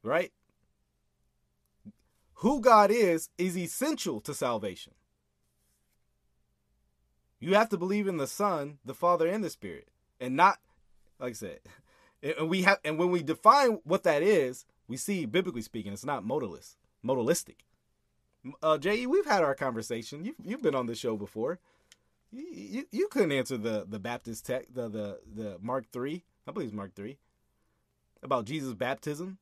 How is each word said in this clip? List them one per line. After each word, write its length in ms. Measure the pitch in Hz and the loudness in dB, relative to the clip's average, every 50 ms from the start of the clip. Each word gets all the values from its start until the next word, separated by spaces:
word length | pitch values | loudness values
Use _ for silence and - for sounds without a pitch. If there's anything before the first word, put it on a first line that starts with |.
| - | -2
Right? 300 | 214 - - - - _ _ _ _ _ _ _ _ _ _ _ _ _ _ _ _ _ _ _ _ _ _ _ _ _ _ _ _ _ _ _ - _ _ _ _ _ _ _ _ _ | 0 0 0 0 -2 _ _ _ _ _ _ _ _ _ _ _ _ _ _ _ _ _ _ _ _ _ _ _ _ _ _ _ _ _ _ _ -20 _ _ _ _ _ _ _ _ _
Who 240 | - - 226 302 285 | 0 0 2 2 4
God 320 | 220 254 226 214 208 196 | 8 8 10 10 10 8
is, 380 | 214 240 214 185 165 165 - - _ | 6 4 4 4 4 2 0 -6 _
is 200 | - 180 185 170 | -2 -2 -2 0
essential 640 | 185 175 160 - - 254 311 311 - - 185 131 104 | -2 -4 -4 -4 -2 -2 -2 -2 -2 -4 -6 -6 -6
to 120 | - - 143 | -6 -8 -6
salvation. 600 | - 147 123 117 110 107 101 92 - - - _ _ _ _ _ _ _ _ _ _ _ _ _ _ _ _ _ _ _ _ _ _ _ _ _ _ _ _ _ _ _ _ _ _ _ _ _ _ _ _ _ _ _ _ _ _ _ _ _ _ | -2 -2 -2 -2 -2 -4 -6 -8 -10 -16 -20 _ _ _ _ _ _ _ _ _ _ _ _ _ _ _ _ _ _ _ _ _ _ _ _ _ _ _ _ _ _ _ _ _ _ _ _ _ _ _ _ _ _ _ _ _ _ _ _ _ _
You 160 | 117 165 190 | -2 4 4
have 140 | 208 220 214 | 4 4 4
to 80 | 208 | 0
believe 300 | 180 175 185 202 208 208 | -4 -2 0 0 0 0
in 100 | 196 180 | 0 -2
the 100 | 156 139 | -2 -4
Son, 520 | - - - 208 202 180 151 143 143 147 139 _ | -4 -2 -2 0 0 0 0 -4 -6 -10 -14 _
the 100 | 120 131 | -14 -8
Father, 320 | - - 175 175 160 165 | 0 2 2 4 4 4
and 160 | 170 190 220 | 2 2 -2
the 80 | 208 165 | -4 -6
Spirit. 380 | - _ - 95 82 71 - _ _ _ _ _ _ _ | -8 _ -12 -12 -12 -12 -16 _ _ _ _ _ _ _
And 160 | 127 127 131 | -6 -2 4
not, 240 | 143 180 202 - - _ _ _ _ _ _ _ _ _ _ _ | 6 6 6 6 2 _ _ _ _ _ _ _ _ _ _ _
like 140 | _ 131 127 | _ -8 -8
I 20 | 113 | -8
said, 260 | - 107 92 76 - _ - - - _ _ _ | -8 -12 -12 -12 -14 _ -20 -20 -20 _ _ _
<laughs> 300 | _ _ _ _ _ - 143 160 | _ _ _ _ _ -6 -6 -4
and 120 | 143 156 165 | -2 0 0
we 140 | 185 190 180 | 2 4 6
have, 160 | 196 202 - - | 4 4 4 2
and 140 | 151 160 | -4 0
when 120 | 156 175 180 | 0 2 2
we 120 | 180 175 151 | 2 0 0
define 560 | 139 160 - - 220 247 285 277 247 220 - _ | -2 -4 6 6 8 8 8 6 4 2 0 _
what 180 | 147 175 190 - | -2 -2 2 4
that 180 | 175 151 147 | 2 4 4
is, 440 | 165 202 214 170 135 127 127 - - _ _ _ _ - | 4 4 4 4 4 2 -2 -8 -16 _ _ _ _ -12
we 80 | 123 | -10
see, 280 | 131 - - 202 180 151 | -8 -4 -2 -2 -2 -2
biblically 360 | 110 104 180 190 120 110 117 | -2 -2 -2 -2 -2 -6 -8
speaking, 320 | 107 - - 113 98 101 101 | -10 -8 -10 -10 -8 -8 -10
it's 120 | 98 - | -8 -6
not 200 | 139 143 123 92 | -6 -6 -4 -4
modalist, 500 | 110 131 151 131 98 80 73 - - - _ _ _ _ _ - | -4 -4 -4 -4 -6 -8 -14 -16 -20 -20 _ _ _ _ _ -4
modalistic. 500 | 117 135 131 117 127 175 - - - - _ _ _ _ _ _ _ _ _ _ _ _ _ _ _ _ _ - | -2 0 0 2 2 0 0 -2 -10 -20 _ _ _ _ _ _ _ _ _ _ _ _ _ _ _ _ _ -16
M-, 80 | 127 143 - | -16 -12 -2
uh, 160 | - 156 156 | 2 2 2
J 240 | 147 143 190 208 233 | 2 2 0 0 0
E, 60 | 247 | 0
we've 180 | 254 294 392 403 | 0 0 0 2
had 180 | - 214 196 165 | 2 2 4 4
our 120 | 143 135 | 2 0
conversation. 680 | - 143 135 117 113 107 - 120 113 113 - 143 147 170 | 0 -2 -4 -4 -4 -6 -6 -6 -6 -6 -10 -12 -10 -10
You've, 100 | 233 320 - - | -12 -12 -12 -10
you've 180 | 170 220 311 | -10 -8 0
been 140 | - 160 139 | 0 0 0
on 100 | 131 123 | 0 -2
the 100 | 113 117 | -2 -6
show 220 | 107 - 123 110 | -4 -4 -4 -4
before. 420 | 101 104 98 _ 107 113 143 175 180 _ _ _ _ _ _ - _ _ _ _ _ _ _ | -4 -8 -10 _ -6 -4 -4 -6 -8 _ _ _ _ _ _ -20 _ _ _ _ _ _ _
You, 140 | - 254 302 359 | -16 -14 -14 -14
you, 340 | 330 180 - 202 196 254 285 _ | -14 -14 -14 -10 -10 -10 -10 _
you 160 | - 233 381 | -4 -4 -4
couldn't 240 | 415 - 285 202 160 | -2 2 2 2 2
answer 260 | 139 135 123 - 135 | 2 0 0 -2 -4
the, 280 | 117 104 113 110 107 - | -4 -2 -2 -2 -2 -4
the 120 | 95 104 104 | -6 -10 -8
Baptist 460 | 95 117 120 120 _ 120 113 - - | -6 -8 -8 -8 _ -12 -12 -12 -6
tech, 200 | - 127 131 - _ 123 | -6 -6 -6 -6 _ -10
the, 140 | 127 120 | -8 -8
the, 320 | 113 104 110 104 101 92 - - - 101 | -6 -6 -8 -8 -8 -10 -14 -16 -16 -12
the 240 | 107 110 104 95 87 | -10 -10 -10 -10 -10
Mark 240 | 98 117 127 135 113 _ | -6 -4 -4 -4 -6 _
three. 320 | - 123 123 143 156 175 _ _ _ _ _ | -8 -8 -6 -6 -8 -10 _ _ _ _ _
I 40 | - | -12
believe 160 | 156 214 170 | -8 -8 -8
it's 80 | 113 101 | -8 -8
Mark 180 | 104 98 95 _ | -10 -12 -12 _
three. 220 | - 101 117 143 _ _ _ _ _ _ _ _ _ _ _ _ _ _ _ _ _ _ _ _ _ | -14 -14 -14 -14 _ _ _ _ _ _ _ _ _ _ _ _ _ _ _ _ _ _ _ _ _
About 240 | - 131 139 123 110 | -4 -2 -2 -2 -2
Jesus' 280 | 101 151 160 139 131 117 | -4 -6 -6 -6 -8 -6
baptism. 640 | 90 127 120 139 - - 151 147 147 180 190 190 - | -4 -4 -4 -4 -4 -6 -8 -8 -8 -10 -12 -12 -16